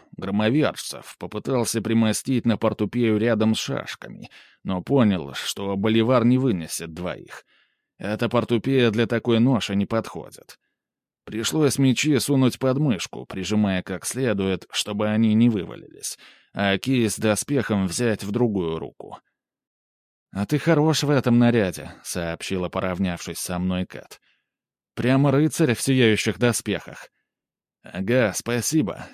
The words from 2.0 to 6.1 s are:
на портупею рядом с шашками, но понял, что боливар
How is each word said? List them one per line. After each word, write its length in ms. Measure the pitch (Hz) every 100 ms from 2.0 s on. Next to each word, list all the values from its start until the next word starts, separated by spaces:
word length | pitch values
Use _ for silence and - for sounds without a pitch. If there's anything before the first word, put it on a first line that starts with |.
| 113 104 - 127 120
на 100 | 104
портупею 640 | 113 - 107 120 117 107
рядом 360 | 117 110 110
с 40 | 107
шашками, 720 | - 131 - - - - - - - _
но 160 | 98 92
понял, 540 | - 139 110 92 71
что 420 | 67 - - 98 98
боливар 480 | 110 113 113